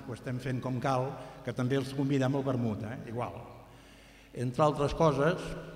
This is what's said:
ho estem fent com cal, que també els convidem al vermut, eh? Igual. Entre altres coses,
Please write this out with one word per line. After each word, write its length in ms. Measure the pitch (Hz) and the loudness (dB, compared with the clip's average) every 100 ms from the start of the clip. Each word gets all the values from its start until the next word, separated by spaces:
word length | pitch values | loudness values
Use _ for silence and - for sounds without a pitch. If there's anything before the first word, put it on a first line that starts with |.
ho 80 | - | -10
estem 240 | 110 139 123 | -10 -6 -6
fent 240 | 135 127 | -2 -2
com 160 | 127 127 | -2 -2
cal, 320 | 139 127 131 - - - - | 2 2 0 -6 -12 -12 -8
que 80 | 120 | -2
també 240 | 127 135 | 0 2
els 160 | 131 139 | 0 0
convidem 400 | 139 143 131 139 | 2 2 2 2
al 80 | |
vermut, 400 | 135 123 117 104 | 0 0 0 -2
eh? 240 | 110 139 147 | -4 -8 -8
Igual. 320 | 113 110 - 123 - - - - - - - - - | -6 -6 -8 -14 -16 -20 -20 -20 -20 -20 -20 -14 -6
Entre 320 | 123 123 151 | -2 4 4
altres 240 | 135 143 - | 4 2 4
coses, 400 | 165 135 147 180 - - - | 4 6 4 2 -2 -8 -10